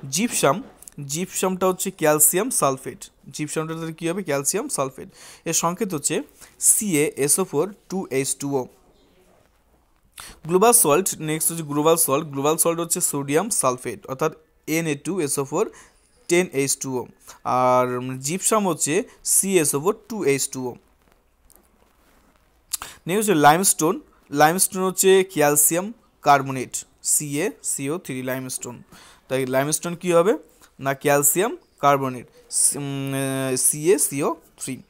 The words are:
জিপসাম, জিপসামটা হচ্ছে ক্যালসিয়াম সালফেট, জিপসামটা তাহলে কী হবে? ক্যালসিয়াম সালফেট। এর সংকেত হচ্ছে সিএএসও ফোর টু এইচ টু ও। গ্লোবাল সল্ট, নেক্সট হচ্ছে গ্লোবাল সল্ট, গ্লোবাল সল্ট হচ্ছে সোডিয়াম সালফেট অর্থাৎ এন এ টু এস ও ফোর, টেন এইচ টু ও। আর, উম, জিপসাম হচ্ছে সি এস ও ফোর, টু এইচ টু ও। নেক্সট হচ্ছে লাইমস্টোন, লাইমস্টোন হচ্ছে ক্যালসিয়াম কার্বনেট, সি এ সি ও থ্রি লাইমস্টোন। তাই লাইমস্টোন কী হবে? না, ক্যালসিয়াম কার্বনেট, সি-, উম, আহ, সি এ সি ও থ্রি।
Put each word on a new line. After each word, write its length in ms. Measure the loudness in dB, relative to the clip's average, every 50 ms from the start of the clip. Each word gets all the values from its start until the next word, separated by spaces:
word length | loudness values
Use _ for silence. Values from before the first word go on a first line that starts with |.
| -12 -6
জিপসাম, 520 | -4 -2 -2 -2 -2 0 2 2 2 2 -4 -12 -18 _ -20 -20 _ -14 -10
জিপসামটা 600 | -8 -6 -6 -6 -6 -4 -4 -2 -2 -2 0 0
হচ্ছে 240 | 0 0 0 -4 -8
ক্যালসিয়াম 600 | -6 0 2 2 4 6 4 4 4 2 -2 0
সালফেট, 600 | -2 0 0 0 0 -2 -8 -14 -14 -14 -18 -20 _ _ _ -18
জিপসামটা 440 | -10 -10 -8 -6 -4 -6 -6 -6 -6
তাহলে 180 | -8 -8 -10 -10
কী 160 | -6 -6 -4
হবে? 140 | -4 -4 -4
ক্যালসিয়াম 460 | -2 -2 -2 -2 -2 -2 -2 -4 -4
সালফেট। 400 | -4 -4 -4 -6 -6 -12 -18 -18 -20 -20 -20 -20 -20 -12 _
এর 80 | -2 -2
সংকেত 420 | 0 0 -2 -2 -2 -4 -4 -4
হচ্ছে 280 | -4 -4 -2 -2 -2 -4 -6 _ _ -20 -20 _ _
সিএএসও 880 | 2 2 2 2 0 0 2 2 2 2 0 -2 0 0 2 0 0
ফোর 300 | -2 0 -2 -2 -2 -4 _ _ _
টু 180 | -6 -6 -6 -2
এইচ 260 | -2 -2 -2 -2 -6
টু 200 | _ -6 -4 -4
ও। 100 | -4 -4 -6 _ _ _ _ _ _ _ _ _ _ _ _ _ _ _ _ _ _ _ _ _ _ _ _ _ _ _ _ _ -20 -20 -20 -20 _ _
গ্লোবাল 260 | 0 2 4 4 6 6
সল্ট, 440 | 6 6 6 4 4 2 0 -4 -6
নেক্সট 320 | -4 -4 -4 -2 -2 -4
হচ্ছে 140 | -4 -6 -8
গ্লোবাল 320 | -4 -2 2 4 4 4
সল্ট, 300 | 4 2 0 0 -2 -2
গ্লোবাল 300 | -4 -6 -2 0 0 0
সল্ট 240 | 2 2 0 0 -2
হচ্ছে 200 | -2 -4 -2 -2
সোডিয়াম 500 | -2 -2 -2 -4 -4 0 0 0 0 0
সালফেট 560 | -4 0 0 0 -2 -2 -6 -10 -10 -10 -10
অর্থাৎ 260 | -12 -6 -4 -4 -4 -4 -6 _ _ _ _ _ -4 -4 -2
এন 80 | -2
এ 80 | -2 -4
টু 260 | -4 _ -6 -4 -2
এস 180 | -2 -2 -2 -4
ও 60 | -4
ফোর, 260 | -4 -2 -2 -2 -2 -4 -16 -20 _ _ _ _ _ _ _ _ _
টেন 180 | 2 2 2 0 0
এইচ 240 | -2 0 0 -2
টু 220 | -4 -6 -6 -6 -6
ও। 80 | -8 -8 -16 _ _ -20 -20 -10 _
আর, 540 | -2 0 2 4 4 4 4 4 2 0 -4
উম, 200 | -6 -6 -8 -6
জিপসাম 500 | -6 -4 -4 -2 0 2 2 2 2 2
হচ্ছে 340 | 0 0 -2 0 0 -2 -2 -4 -10 _ -4
সি 340 | 0 0 2 2 4 4 4
এস 160 | 4 4 0
ও 60 | 0
ফোর, 140 | 0 0 -2 -2 -6 _
টু 160 | -8 -2 2
এইচ 240 | 2 2 2 0 -6
টু 200 | -6 -8 -8 -8
ও। 80 | -10 -12 _ _ _ _ _ _ _ _ _ _ _ _ _ _ -20 _ _ _ _ _ _ _ _ _ _ _ _ _ _ _ _ _ _ _ _ _ _ _ -12 -12 -12 -12 -18 -14 _
নেক্সট 240 | -4 -2 0 2 2
হচ্ছে 40 | 4
লাইমস্টোন, 680 | 6 8 8 6 6 4 2 2 2 2 0 0 0 -6 _ _ _ _ _
লাইমস্টোন 520 | 2 4 4 4 6 2 0 -2 -2 -2 -2
হচ্ছে 420 | -2 0 2 4 6 6 6 4
ক্যালসিয়াম 680 | 2 0 2 2 4 4 4 2 2 2 0 -4 -6 -10 _ _ _ _ _ 4
কার্বনেট, 600 | 4 4 4 4 -2 -6 -8 -8 -8 -10 -12 -12 _ _ _ _
সি 400 | -2 -2 0 -2 -2 -4 -2 -2
এ 80 | -2 -4 -6 -8
সি 280 | -8 -6 -4 -4 -4
ও 80 | -4 -6
থ্রি 240 | -6 -8 -10 -8 -6
লাইমস্টোন। 600 | -6 -6 -6 -6 -8 -10 -10 -10 -12 -14 -16 -18 _ -20 -20 -20 -20 -20 _ _ _
তাই 180 | -2 -2 -2
লাইমস্টোন 480 | 0 0 0 0 0 -2 -4 -4 -6 -8
কী 180 | -6 -2 2 4
হবে? 260 | 4 4 4 2 0 -4 _ _ _ -20 _ _ _
না, 140 | -4 -4 -4
ক্যালসিয়াম 640 | -2 2 2 4 4 4 2 2 2 0 -2 -4 -8 _ _ _ _
কার্বনেট, 460 | 2 4 4 4 2 -4 -6 -8 -14 -18 _ -20 -20 _
সি-, 280 | -4 0 0 0 0 -2
উম, 60 | -6
আহ, 720 | -6 -6 -6 -6 -4 -4 -4 -4 -4 -4 -4 -2 -2 -2
সি 360 | 0 0 -2 -2 0 2 2 2
এ 60 | 4
সি 240 | 2 -2 -2 -2 -2
ও 140 | -2 -4 -6 _ -20 _ _
থ্রি। 240 | -10 -10 -10 -12 -12 _